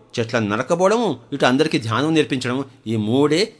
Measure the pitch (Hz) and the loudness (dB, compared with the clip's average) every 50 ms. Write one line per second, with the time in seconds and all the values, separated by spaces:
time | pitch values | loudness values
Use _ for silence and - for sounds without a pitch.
0 | - _ - - 113 113 - 120 110 101 104 110 - - 170 170 185 190 214 240 | -20 _ -6 -6 -4 -2 -2 -2 0 0 0 -2 -2 -2 0 2 2 2 2 2
1 | 240 196 135 - - - 143 139 151 127 127 139 156 160 170 151 110 113 113 117 | 0 -2 -4 -6 -8 -10 -4 0 2 2 4 2 2 0 0 -2 -2 -2 -2 0
2 | 139 156 160 156 143 - 143 131 - 123 123 135 135 - - _ _ 110 113 110 | 0 2 2 2 2 0 -2 -4 -4 -4 -4 -6 -6 -10 -14 _ _ -4 -4 -2
3 | 104 104 117 135 143 147 147 165 214 - - - | 0 0 2 2 2 2 2 0 0 -2 -6 -10